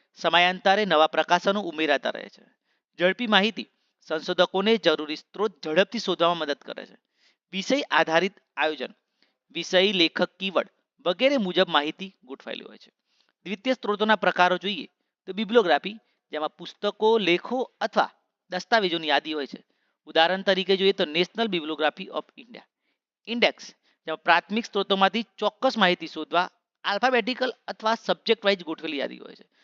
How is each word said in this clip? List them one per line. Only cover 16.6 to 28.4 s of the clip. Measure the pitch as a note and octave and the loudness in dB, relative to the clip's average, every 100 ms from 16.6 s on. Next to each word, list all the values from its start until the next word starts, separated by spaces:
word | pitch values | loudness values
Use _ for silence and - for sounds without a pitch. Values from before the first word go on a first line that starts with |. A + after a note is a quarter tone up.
| F#3 - G#3 - A3 A3+ | -16 -6 -6 0 2 4
લેખો | A3 A#3 - B3+ A#3+ _ | 2 0 0 -6 -6 _
અથવા | A3 G3+ - - _ _ _ | -4 -2 -2 -6 _ _ _
દસ્તાવેજોની | F3+ - A3+ F#3+ E3 D#3 | -12 0 2 2 -2 0
યાદી | D3 D3+ | 0 0
હોય | D3+ C3+ | -6 -6
છે. | - - _ _ _ D3+ | -10 -18 _ _ _ -2
ઉદાહરણ | D#3+ E3 F#3+ | 2 2 2
તરીકે | G3 F#3+ F3+ G3 | 0 0 2 2
જોઈએ | F#3+ | 2
તો | F#3+ | 2
National | E3 D#3 F3+ - A3+ | 0 0 -2 -2 -2
Bibliography | F3 D3+ D3 D3+ - F#3+ | -2 -4 -2 -2 -2 -8
of | D#3 - - | -10 -10 -18
India. | B2 - - _ _ _ _ _ - | -20 -20 -20 _ _ _ _ _ -10
ઇન્ડેક્સ, | A#3 F#3 - - - _ _ - | 0 0 0 -12 -20 _ _ -10
જેમાં | D#3 | -4
પ્રાથમિક | - E3+ - G#3+ - | 2 2 2 -6 -4
સ્ત્રોતોમાંથી | G3 F#3+ F#3+ F#3+ A3 G#3+ - | -4 -2 2 2 0 -6 -4
ચોક્કસ | G#3+ - C4 A#3+ | -4 0 -2 2
માહિતી | F3+ F3+ D#3+ | 2 0 -4
શોધવા | D#3 D3+ E3 F#3 - _ _ E3+ | -10 -2 -2 -2 -6 _ _ -6
alphabetical | G3+ B3+ B3 G#3 B3 B3+ - - | 0 2 2 0 -4 -6 -6 -12
અથવા | G3+ G#3+ A3+ - | -6 -4 -2 -2
સબ્જેક્ટ | F3 - A3 | -4 0 0